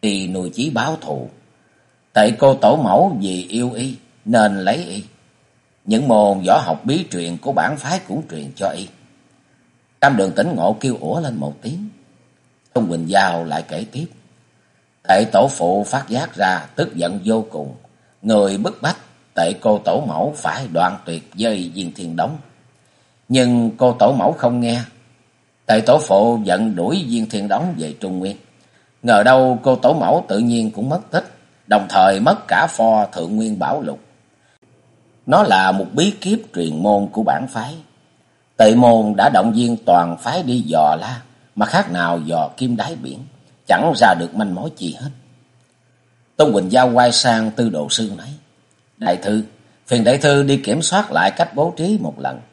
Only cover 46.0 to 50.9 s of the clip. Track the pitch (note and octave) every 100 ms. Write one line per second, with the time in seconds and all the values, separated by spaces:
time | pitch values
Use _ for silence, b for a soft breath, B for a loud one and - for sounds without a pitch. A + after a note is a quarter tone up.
46 | _ _ _ - D3 G2+ F#2 A#2+ B2+ A#2+
47 | B2 A#2+ B2 A2+ A2 G#2+ A#2 E2+ D2 -
48 | A2 F#2+ B2 D3 _ _ _ _ _ _
49 | - F2+ G2 G#2+ G#2+ _ b b - B2
50 | A2 C#3 D3 C#3+ C#3 C#3 - D#3 E3